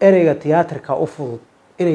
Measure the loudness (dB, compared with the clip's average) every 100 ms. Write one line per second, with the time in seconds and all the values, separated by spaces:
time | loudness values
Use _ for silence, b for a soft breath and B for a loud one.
0 | 4 4 2 0 0 0 -2 -8 -8 -6
1 | -6 -8 -12 -12 -18 _ _ -4 -2